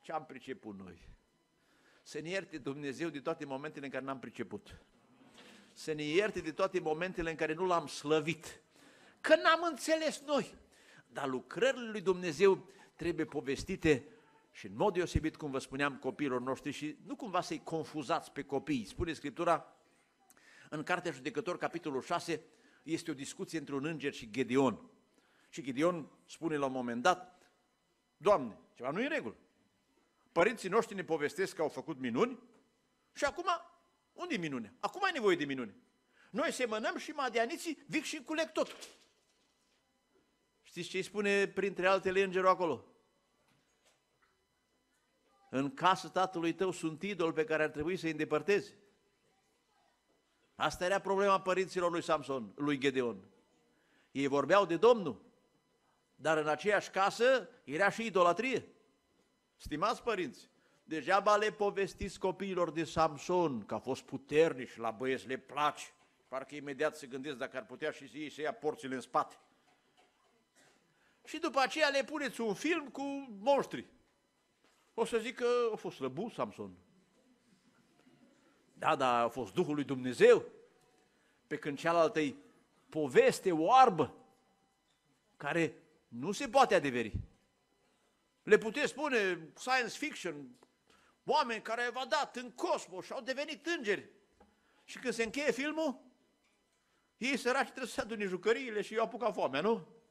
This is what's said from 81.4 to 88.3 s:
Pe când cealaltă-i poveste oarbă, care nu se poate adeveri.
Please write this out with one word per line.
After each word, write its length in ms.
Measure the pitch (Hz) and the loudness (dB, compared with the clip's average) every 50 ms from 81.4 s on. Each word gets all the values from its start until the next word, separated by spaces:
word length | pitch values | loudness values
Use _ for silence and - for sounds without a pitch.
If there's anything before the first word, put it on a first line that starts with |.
| _ | _
Pe 100 | _ 151 | _ -8
când 220 | 143 - 160 143 - | -6 -6 -6 -6 -2
cealaltă-i 580 | - 165 170 170 165 156 151 165 156 139 123 - - - _ _ _ _ _ _ _ _ | 0 2 6 6 6 4 4 2 0 0 -2 -6 -16 -20 _ _ _ _ _ _ _ _
poveste 640 | - 156 151 135 123 196 254 254 190 - - 190 175 | -4 -2 -2 4 6 8 8 8 6 4 0 0 2
oarbă, 640 | 156 160 180 240 262 262 247 190 160 - - - - - _ _ _ _ _ _ _ _ _ _ _ _ _ _ _ _ _ _ _ _ _ _ | 2 4 8 10 10 10 10 8 4 0 0 0 -14 -20 _ _ _ _ _ _ _ _ _ _ _ _ _ _ _ _ _ _ _ _ _ _
care 380 | _ - 143 151 165 165 147 160 - - _ _ _ _ _ | _ -6 -2 0 2 2 0 0 -8 -20 _ _ _ _ _
nu 240 | - 117 131 175 202 | -10 -6 -4 -4 -4
se 160 | - 285 269 | -4 -4 2
poate 260 | 208 269 254 - 214 | 6 6 6 8 6
adeveri. 380 | 175 143 143 120 123 113 104 - - - - _ _ _ _ _ _ _ _ _ _ _ _ _ _ _ _ _ _ _ _ | 4 4 2 0 0 -2 -2 -4 -6 -8 -8 _ _ _ _ _ _ _ _ _ _ _ _ _ _ _ _ _ _ _ _